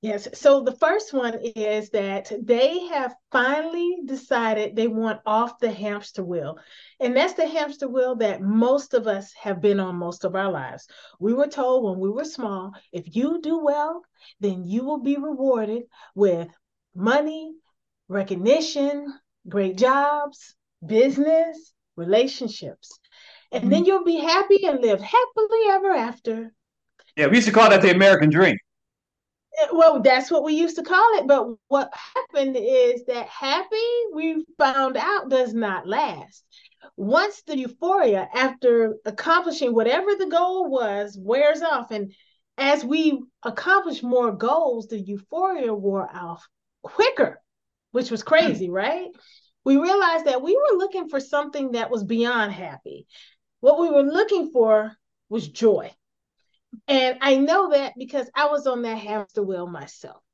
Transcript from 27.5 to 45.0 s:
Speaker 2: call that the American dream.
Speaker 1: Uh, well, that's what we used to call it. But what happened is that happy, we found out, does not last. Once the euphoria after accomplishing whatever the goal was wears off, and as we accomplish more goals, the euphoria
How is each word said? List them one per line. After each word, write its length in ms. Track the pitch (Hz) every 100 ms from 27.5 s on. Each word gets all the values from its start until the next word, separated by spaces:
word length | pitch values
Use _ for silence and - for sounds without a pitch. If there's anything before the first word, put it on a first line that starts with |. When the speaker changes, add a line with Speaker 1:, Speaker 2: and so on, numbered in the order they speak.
Speaker 2:
call 160 | 214 220
that 120 | 196
the 120 | 190
American 360 | 180 196 190 151
dream. 260 | 156 185 196 _ _ _ _ _ _ _ _ _ -
Speaker 1:
Uh, 40 | 294
well, 260 | 330 330 285
that's 300 | 220 254 269
what 140 | 330
we 100 | 294
used 220 | 311 330 330
to 80 |
call 340 | 285 370 466 415
it. 80 | 269
But 200 | 277 233 226 _
what 220 | 277 269
happened 640 | - - - - 294 269 254
is 480 | 214 262 247 240 247
that 200 | 240 220
happy, 480 | - 269 311 381 440 466 480 453
we 320 | 311 320 320 311 -
found 360 | 277 269 269 262
out, 320 | 302 403 269
does 280 | 262 247 226
not 320 | 214 185 180
last. 580 | 226 285 156 - _ _ _ _ _ - -
Once 460 | 202 294 403 403
the 160 | - 285
euphoria 720 | 247 - 349 392 277 202 185
after 640 | 247 262 254 254 233 226 214 -
accomplishing 680 | 202 - 339 349 - 262
whatever 420 | 226 220 294 381 403
the 120 | 359
goal 420 | 330 359 381 330
was 480 | 269 220 202 208 202
wears 440 | 190 254 294 311
off, 260 | 330 277 233
and 240 | 214 196 _ _ _ _ -
as 260 | 277 294 247
we 340 | 320 320 269 - _
accomplish 640 | 240 - - 392 359 277
more 280 | 240 247 240
goals, 560 | 190 233 311 302 233 220
the 120 |
euphoria 720 | 220